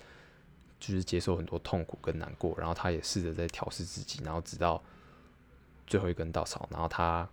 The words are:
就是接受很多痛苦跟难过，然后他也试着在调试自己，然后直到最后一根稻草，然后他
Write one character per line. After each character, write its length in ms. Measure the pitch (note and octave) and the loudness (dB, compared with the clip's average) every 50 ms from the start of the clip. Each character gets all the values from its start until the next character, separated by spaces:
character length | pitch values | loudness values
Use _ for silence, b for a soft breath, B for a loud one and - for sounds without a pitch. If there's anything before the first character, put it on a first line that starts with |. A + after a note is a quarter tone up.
| B B B B B B B B B B B - - - - - | B B B B B B B B B B B -20 -20 -20 -18 -10
就 140 | - - G2 | -2 0 2
是 100 | F#2 F2+ | 2 2
接 160 | - - F2 | 2 2 2
受 160 | - - F2+ | 4 4 2
很 100 | E2+ E2+ | 2 0
多 120 | E2 - E2+ | -2 -2 -4
痛 240 | - - - F2+ E2 | -2 0 0 0 0
苦 120 | - - - | -2 -6 -4
跟 160 | - - D#2+ | -2 -2 -2
难 160 | D#2+ - - - | -2 -4 -6 -4
过， 200 | - - E2+ E2 | 0 0 0 0
然 100 | - E2 | 0 0
后 60 | E2 E2+ | 0 0
他 180 | - - F#2 | 2 2 2
也 100 | E2+ D#2 | 2 2
试 200 | - - - G#2 F2 | 0 0 0 0 0
着 100 | E2 D#2 | 0 0
在 140 | D2+ E2+ | 0 -2
调 200 | E2 - - - - | -2 -2 -4 -4 -4
试 140 | - - F2 | -4 -6 -6
自 180 | F2+ - - | -6 -6 -8
己， 200 | D2 - - - C#2+ | -8 -8 -8 -6 -6
然 100 | D#2 D#2 | -4 -2
后 80 | E2+ | -4
直 160 | E2 - - | -4 -4 -2
到 240 | E2+ F2 E2+ E2 E2 B B B B B B B B B B B B - - - - - - - - - | 2 4 4 4 2 B B B B B B B B B B B B -20 -20 -20 -20 -20 -20 -20 -20 -6
最 120 | - - G2 | 2 2 4
后 100 | G2 F2+ | 4 4
一 40 | E2+ | 0
根 180 | - E2+ E2 | 0 -2 -2
稻 120 | D#2+ E2+ D#2+ | 0 -2 -2
草， 240 | - - - - - | -2 -4 -6 -6 -6
然 100 | - D#2 | -4 -2
后 60 | E2 | -2
他 400 | E2 - - F2 E2+ E2 E2+ E2+ E2+ | 0 2 2 2 4 4 2 0 -4